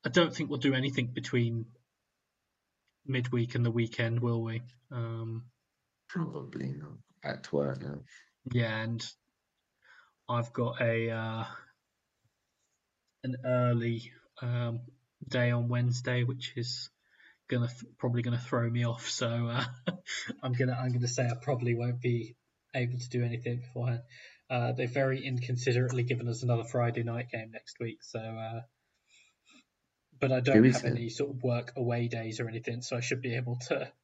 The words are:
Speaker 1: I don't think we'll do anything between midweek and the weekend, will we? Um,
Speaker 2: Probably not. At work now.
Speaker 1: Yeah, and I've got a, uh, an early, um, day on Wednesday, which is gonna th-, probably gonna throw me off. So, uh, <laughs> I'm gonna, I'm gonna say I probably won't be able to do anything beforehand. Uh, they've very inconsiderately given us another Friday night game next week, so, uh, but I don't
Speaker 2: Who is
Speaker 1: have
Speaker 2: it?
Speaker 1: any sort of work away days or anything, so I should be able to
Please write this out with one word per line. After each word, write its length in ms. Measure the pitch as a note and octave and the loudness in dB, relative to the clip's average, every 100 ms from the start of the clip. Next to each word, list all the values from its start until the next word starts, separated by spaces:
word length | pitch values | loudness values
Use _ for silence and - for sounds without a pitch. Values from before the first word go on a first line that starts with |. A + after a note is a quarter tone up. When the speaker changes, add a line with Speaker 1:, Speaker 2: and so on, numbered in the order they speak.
Speaker 1:
I 60 | - | 4
don't 240 | F3 D#3+ | 4 4
think 160 | - C#3+ | 2 -4
we'll 80 | C#3+ | 2
do 160 | C#3 | 2
anything 380 | C3 C#3+ - A#2+ | 2 2 0 -2
between 500 | - - B2+ A#2 A#2 A2+ - _ _ _ _ _ _ _ _ _ _ _ _ C#3 | -4 0 2 2 0 -6 -14 _ _ _ _ _ _ _ _ _ _ _ _ -2
midweek 480 | C3 B2 A#2+ A#2 | 0 2 0 2
and 100 | B2 | 2
the 60 | A#2 | 2
weekend, 500 | A#2 A2+ - A#2 A#2 | 2 0 0 0 2
will 220 | A#2+ A#2 | 2 0
we? 180 | A2+ A2+ - - _ | -2 -6 -8 -20 _
Um, 520 | B2+ A2+ A2+ A2+ A2+ B2 _ _ _ _ _ - | -6 -6 -6 -6 -8 -12 _ _ _ _ _ -8
Speaker 2:
Probably 640 | F3 D#3+ - C3 - - | -4 -4 -6 -10 -6 -6
not. 240 | - - - - _ | -6 -10 -16 -20 _
At 260 | C#2+ - - | -8 -8 -2
work 260 | C#2+ C#2+ C2 | 0 2 -2
now. 200 | C2+ C#2+ - - - _ B2+ | -6 -10 -14 -20 -20 _ -2
Speaker 1:
Yeah, 240 | B2 A2+ A2 | 0 0 -2
and 200 | A2+ A#2 - - _ _ _ _ _ _ - - _ _ - | -2 -4 -6 -14 _ _ _ _ _ _ -20 -20 _ _ -4
I've 240 | A#2+ A#2 | -2 -2
got 300 | - A#2 - | -2 -2 2
a, 280 | A#2 A2+ A2+ | 2 2 0
uh, 340 | A2+ A2 A2+ A2 - - _ _ _ _ _ _ _ _ _ _ _ _ _ _ _ | -2 -2 -4 -6 -10 -18 _ _ _ _ _ _ _ _ _ _ _ _ _ _ _
an 120 | B2+ B2 B2+ | -6 -4 2
early, 640 | B2+ B2 A#2+ A#2 A2+ - - _ - | 4 6 4 2 -2 -6 -20 _ -8
um, 380 | A#2+ A#2+ A#2+ A#2 - - _ _ - | -2 -2 -2 -4 -10 -20 _ _ -2
day 260 | B2+ A#2+ | 2 4
on 180 | A#2+ A#2+ | 4 2
Wednesday, 520 | B2 B2 B2 - B2 | 2 2 2 0 2
which 300 | A#2+ - - | 2 -2 -6
is 360 | B2+ A#2+ - - _ _ _ - _ - | -4 -4 -6 -8 _ _ _ -20 _ -2
gonna 200 | B2 A#2+ | 0 0
th-, 260 | - - - | -4 -18 -4
probably 240 | B2 A#2+ | 0 2
gonna 180 | A#2+ A#2+ | 0 -2
throw 300 | - B2+ A#2 | 0 0 2
me 160 | A#2+ | 2
off. 240 | A#2 A2+ - | 0 -2 -6
So, 180 | - A#2 | -2 0
uh, 380 | A#2+ A#2 A#2+ B2+ - - | 0 0 -2 -4 -4 -6
<laughs> 560 | F#3 - - - - | -6 -10 -10 -8 -6
I'm 100 | C3 | -2
gonna, 220 | B2 B2+ B2 | 2 2 2
I'm 140 | B2+ | 0
gonna 160 | B2 A#2+ | 0 0
say 180 | - B2 | 0 0
I 80 | A#2+ | 0
probably 340 | - B2 A#2+ | -2 0 0
won't 280 | A#2 A#2+ B2 | 0 0 0
be 340 | B2+ A#2+ A2+ - _ _ _ | 0 0 -2 -14 _ _ _
able 240 | C3 B2 B2 | -2 -2 -4
to 100 | - | -4
do 160 | B2 | -2
anything 360 | A#2+ A#2 A#2+ B2 | 0 -2 -4 -4
beforehand. 420 | - B2 B2 A#2+ - - - - _ | -6 -4 -2 -2 -6 -20 -20 -20 _
Uh, 220 | B2 A#2+ | 0 0
they've 180 | B2 B2+ | 0 0
very 380 | C#3+ C3+ C3 C3+ | 2 2 2 -2
inconsiderately 760 | B2+ B2 B2 C3 A#2+ B2 B2 | -4 -2 0 4 4 4 2
given 240 | A#2+ A#2+ A#2 | 0 0 0
us 160 | A2+ | 0
another 180 | B2 A#2 | 2 2
Friday 400 | A#2 B2 A#2 A#2 | 2 2 2 0
night 260 | A#2 A#2 B2 | -2 -4 -6
game 180 | A2+ A2 | -8 -8
next 300 | A2+ - - | -14 -16 -8
week, 180 | A#2 A2+ | -8 -8
so, 160 | - A2+ | -10 -8
uh, 400 | A2 A2+ A2 A#2 B2 _ _ _ _ - _ _ _ - _ _ _ _ _ C3 | -6 -6 -6 -8 -10 _ _ _ _ -20 _ _ _ -20 _ _ _ _ _ -2
but 100 | C3+ | 2
I 80 | B2+ | 4
don't 200 | B2 A#2+ | 8 10
Speaker 2:
Who 40 | |
is 140 | B2+ A#2+ | 10 8
Speaker 1:
have 80 | |
Speaker 2:
it? 120 | - B2 | 0 0
Speaker 1:
any 120 | A#2 | -4
sort 220 | - C#3+ | -2 -2
of 120 | C3 | 0
work 300 | B2 A#2+ A#2+ | 0 0 -2
away 320 | - A#2+ A#2+ A#2+ | -2 0 0 0
days 320 | A#2 A2+ A2 | -2 -4 -4
or 100 | A#2 | -4
anything, 320 | A2+ B2+ A#2+ | -4 -6 -6
so 160 | - B2 | -4 -4
I 40 | |
should 200 | A#2+ B2+ | -2 -2
be 140 | B2 | -2
able 220 | A#2+ B2 B2 - | -2 -2 -6 -2
to 240 | C#3+ - _ | -2 -2 _